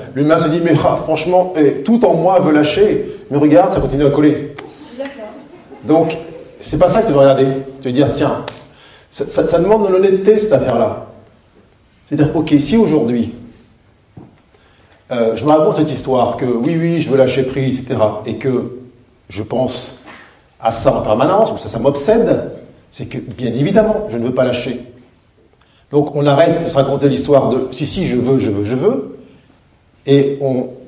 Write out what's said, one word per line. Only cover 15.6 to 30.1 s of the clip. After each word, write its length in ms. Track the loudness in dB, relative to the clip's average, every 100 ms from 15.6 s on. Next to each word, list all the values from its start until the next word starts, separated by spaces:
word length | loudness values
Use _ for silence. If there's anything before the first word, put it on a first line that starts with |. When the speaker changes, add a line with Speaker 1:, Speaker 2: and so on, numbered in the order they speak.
| 2 0
Speaker 1:
cette 140 | -2
histoire 460 | -4 -2 -2 -2 -2
que, 80 | -4
oui, 320 | -2 -2 -2
oui, 220 | -2 -2
je 80 | 0
veux 80 | 2
lâcher 260 | 2 2
prise, 360 | -2 -2 -4 -4
et 40 |
cetera, 380 | -4 -2 -2 -2 -8
et 100 | -6
que 400 | -4 -4 -6 -12 -20 _ _ _ -16
je 140 | -12
pense 580 | -8 -4 -4 -6 -12 -16 -20 -20 -20 _ _ _
à 120 | -4
ça 220 | -2 0
en 80 | 0
permanence, 500 | 0 0 2 2 0
ou 60 | -2
ça, 100 | -8
ça 100 | -2
m'obsède, 720 | 0 0 2 2 2 0 -4 -14 -20 -20 _
c'est 140 | -14 -12
que, 120 | -10
bien 360 | -12 -8 -6
évidemment, 540 | -2 0 2 2 0 -4
je 80 | -4
ne 60 | -4
veux 80 |
pas 100 | 0 0
lâcher. 360 | 0 -6 -10 -12 -20 -20 _ _ _ _ _ _ _ -4
Donc, 240 | 0 0 0
on 100 | 2
arrête 360 | 4 4 2
de 60 | -2
se 60 | 0
raconter 340 | 0 2 0
l'histoire 400 | 0 2 4 4
de, 180 | 0 -4
si, 140 | -6 -8
si, 220 | -4 -2
je 80 | -2
veux, 220 | 0 0
je 120 | 0
veux, 120 | -2
je 120 | -2 0
veux, 420 | 0 -2 -6 -14 -20 -20 _ _ _ _ _ _
et 320 | 2